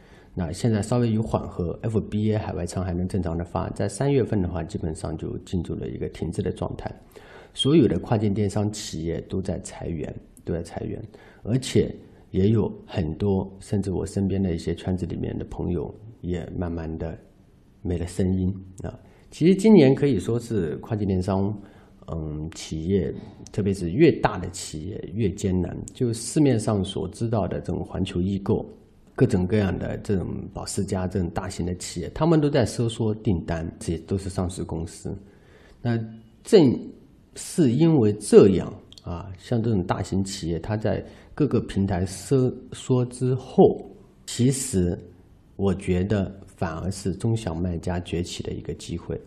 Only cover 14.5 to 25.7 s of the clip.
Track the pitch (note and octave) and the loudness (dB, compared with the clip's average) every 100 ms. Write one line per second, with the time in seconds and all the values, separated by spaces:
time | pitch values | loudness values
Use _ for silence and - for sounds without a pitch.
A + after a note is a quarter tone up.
14.5 | E2 F#2 E2+ - F#2 E2+ - D#2+ - - | 0 -2 -4 -2 -2 -2 -4 -4 -6 -8
15.5 | - F2 E2+ - - - - F2 F2 - | -6 -2 -2 -4 -10 -18 -10 -6 -6 -6
16.5 | F2+ F2 E2+ D#2+ D#2+ E2 - - - - | -6 -6 -4 -6 -6 -6 -8 -16 -20 -20
17.5 | - - - F#2+ F2 F2 - F#2 F#2+ F#2 | -20 -20 -10 -4 -4 -4 0 0 2 0
18.5 | G2 - - - - - - - - D#3+ | -2 -10 -12 -12 -12 -18 -20 -14 2 4
19.5 | F#3+ A3 G3+ C3 C3+ C#3+ G2+ - A#2 - | 6 8 10 10 8 4 0 0 -2 -2
20.5 | A2 D#2+ C2+ - G#2+ G2 F#2 F#2+ G2 G2 | -2 -2 -4 -4 -2 0 0 2 2 0
21.5 | G#2 - - - - - E2 D#2 D2+ D#2+ | -2 -10 -20 -20 -20 -10 -8 -6 -6 -8
22.5 | - - D#2+ E2 G2 C#2+ - - - - | -10 -8 -6 0 2 0 -6 -12 -18 -10
23.5 | - - - E2+ G#2+ D#3+ - C3 G2 F2+ | -2 -2 0 0 6 6 6 2 0 -8
24.5 | - - D2+ E2 G#2 - G2+ G2+ D#2 G2 | -8 -10 -10 -10 -10 -8 -2 0 0 0
25.5 | F2+ E2+ | 0 0